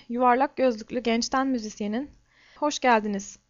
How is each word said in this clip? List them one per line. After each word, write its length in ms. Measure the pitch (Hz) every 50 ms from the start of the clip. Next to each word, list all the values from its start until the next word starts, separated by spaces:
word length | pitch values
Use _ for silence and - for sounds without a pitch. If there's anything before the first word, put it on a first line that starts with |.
| - -
yuvarlak 460 | 233 240 254 247 240 254 269 - -
gözlüklü 440 | - 262 254 233 214 220 - - 247
gençten 480 | 226 233 226 233 233 - - 262 269
müzisyenin, 640 | 269 262 233 214 214 - - 214 208 214 240 294 - - _ _ _ _ _ _ _ _
"Hoş 220 | - 302 302 285 -
geldiniz," 600 | - 254 233 220 214 214 202 196 202 - - - _